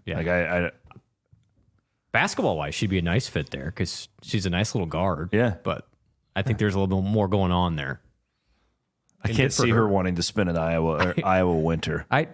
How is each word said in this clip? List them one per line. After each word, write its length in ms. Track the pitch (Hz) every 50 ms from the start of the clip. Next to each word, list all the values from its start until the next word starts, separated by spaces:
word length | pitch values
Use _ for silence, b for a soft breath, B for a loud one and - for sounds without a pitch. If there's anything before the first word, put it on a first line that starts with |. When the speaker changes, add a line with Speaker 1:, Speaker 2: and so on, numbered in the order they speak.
| -
Speaker 1:
Yeah. 100 | - 82
Speaker 2:
Like, 100 | 85 82
I, 400 | 85 87 90 87 78 87 90 87
I 40 | 85 - _ - - - - - _ _ _ _ _ _ _ _ _ _ _ _ _ _ _ _ _ _ _ _ _
Speaker 1:
Basketball-wise, 640 | - 110 156 202 - - 233 139 92 78 71 73 73
she'd 160 | - 117 101
be 80 | 98 92
a 40 | 85
nice 260 | 85 85 117 - -
fit 220 | - 82 73 -
there 200 | - - 67 78
'cause 380 | - - 92 82 - - - - _ _ -
she's 220 | - - 110 90
a 40 | 98
nice 240 | 85 90 107 - -
little 140 | 113 92 80
guard. 400 | 78 80 90 98 87 73 82 87 -
Speaker 2:
Yeah. 220 | 107 123 117 95 - -
Speaker 1:
But 240 | 95 90 - - _ _ _ _ _ _ _ _ _ _
I 80 | 95 98
think 160 | - 110 -
there's 160 | 110 104 95
a 60 | 98
little 200 | 98 92 95 95 95
bit 60 | 98
more 200 | 107 110 101 92
going 240 | 101 101 95 90 90
on 240 | 90 90 87 82
there. 240 | 76 69 67 78 - - _ _ _ _ _ _ _ _ _ _ _ _ _ _ _ _ _ _ _ _ _ _ _ -
Speaker 2:
I 60 | 107
Speaker 1:
And 80 | 113
Speaker 2:
can't 140 | 110 131 120
Speaker 1:
good 40 | -
for 60 | - 131
Speaker 2:
see 80 | 120
her 60 | 110
Speaker 1:
her. 120 | 117 113 104
Speaker 2:
wanting 280 | 98 98 92 92 90
to 60 | 85 87
spend 260 | - - 110 101 90
an 60 | 85 82
Iowa, 440 | 80 82 82 82 82 82 80 76 92 90
or 60 | 85 -
Speaker 1:
<laughs> 60 | 160
Speaker 2:
Iowa 300 | 95 92 92 92 90 85
winter. 500 | 82 78 82 82 78 - - 78 - - -
Speaker 1:
I, 160 | 123 139 165 165